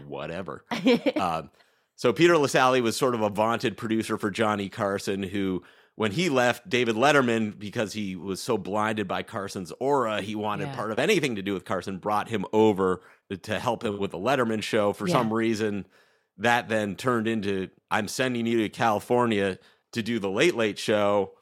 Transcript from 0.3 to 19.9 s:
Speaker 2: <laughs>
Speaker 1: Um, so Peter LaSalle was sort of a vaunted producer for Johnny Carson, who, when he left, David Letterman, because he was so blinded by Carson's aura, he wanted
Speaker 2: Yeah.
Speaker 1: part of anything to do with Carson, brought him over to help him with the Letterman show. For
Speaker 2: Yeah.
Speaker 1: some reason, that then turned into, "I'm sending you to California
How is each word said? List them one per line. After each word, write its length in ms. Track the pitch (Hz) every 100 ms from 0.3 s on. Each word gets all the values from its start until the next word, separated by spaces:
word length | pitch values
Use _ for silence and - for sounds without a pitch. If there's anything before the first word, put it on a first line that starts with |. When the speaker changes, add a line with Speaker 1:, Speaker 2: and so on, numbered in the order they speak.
| 82 - - -
Speaker 2:
<laughs> 500 | 233 190 240 285 311
Speaker 1:
Um, 300 | - 80 - _ _ _ _ -
so 180 | 127
Peter 240 | 117 170 170
LaSalle 420 | 139 151 131 131
was 140 | 117 107
sort 200 | 135 120
of 60 |
a 60 | 107
vaunted 480 | 101 110 117 123 92
producer 380 | 110 110 107 110
for 140 | 107
Johnny 400 | 95 107 104 98
Carson, 540 | - 104 98 - 98
who, 400 | 98 101 95 92 - _ _ -
when 160 | 107
he 180 | 98 175
left, 400 | 131 123 117 -
David 260 | 120 120 110
Letterman, 640 | 139 147 123 113 107 92
because 360 | 104 110 107
he 220 | 110 101 92
was 260 | 92 92
so 120 | - 113
blinded 480 | 92 104 107 107 95
by 160 | 92
Carson's 500 | - 107 98 104 85 -
aura, 420 | 131 143 117 104
he 140 | 95 107
wanted 320 | 107 101 98
Speaker 2:
Yeah. 80 | -
Speaker 1:
part 160 | 107
of 80 | 110
anything 360 | 160 202 139 107
to 60 |
do 120 | 95 95
with 100 | -
Carson, 320 | 95 92 95
brought 320 | 104 104 95
him 160 | 113 92
over 480 | 110 110 95 95 90 - _ - 95
to 180 | - 95
help 240 | 127 110
him 140 | 113 101
with 140 | 98
the 80 | 82
Letterman 420 | 104 139 117 110
show. 320 | 98 113 104
For 140 | 98 98
Speaker 2:
Yeah. 60 |
Speaker 1:
some 200 | 107 113
reason, 540 | 113 113 107 110 101 92 _ _ _ _ -
that 320 | 110 120 110
then 260 | 110 104 90
turned 320 | 127 120 110
into, 420 | 113 98 98 92 _ -
"I'm 180 | 101 101
sending 380 | - 131 123 113
you 140 | 117
to 100 | 104
California 880 | - 117 107 - 123 120 104 98 92 _ _ _